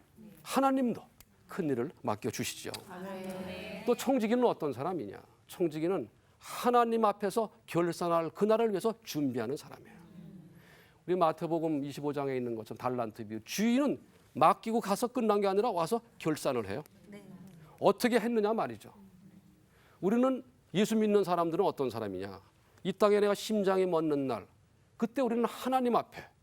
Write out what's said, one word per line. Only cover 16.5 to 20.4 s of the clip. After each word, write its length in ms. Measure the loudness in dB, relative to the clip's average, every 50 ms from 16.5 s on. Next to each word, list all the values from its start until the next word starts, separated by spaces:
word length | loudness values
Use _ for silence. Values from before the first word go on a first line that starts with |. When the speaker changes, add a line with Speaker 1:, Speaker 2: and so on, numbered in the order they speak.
| -2 -2 -2 -4
Speaker 1:
해요. 160 | -6 -8 -8 -12 _ -20 -20
Speaker 2:
네. 180 | -20 -20 -20 -20 -20 -20 -20 -20 -20 -20 -20 -20 -20 -4 2
Speaker 1:
어떻게 400 | 4 4 4 4 2 2 2 2
했느냐 320 | 2 2 2 2 2 2 0
말이죠. 400 | 0 -2 -4 -6 -10 -16 -20 -20 -20 -20 -20 -20 -20 -20 -20 -20 -20 -20 -20 -20 -20 _ _ _ _ -20 -20 -8 -4 0
우리는, 420 | 2 4 4 4 4 2 0